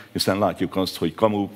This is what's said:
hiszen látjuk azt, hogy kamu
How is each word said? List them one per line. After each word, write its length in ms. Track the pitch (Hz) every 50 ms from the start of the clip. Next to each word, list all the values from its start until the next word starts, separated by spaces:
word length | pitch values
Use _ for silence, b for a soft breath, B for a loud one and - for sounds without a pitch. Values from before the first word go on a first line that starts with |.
| B B B
hiszen 260 | 98 - - 95 98
látjuk 380 | 104 92 85 - 95 82 -
azt, 200 | 95 95 87 -
hogy 180 | - 92 82 78
kamu 340 | - - 110 107 101 101 95 -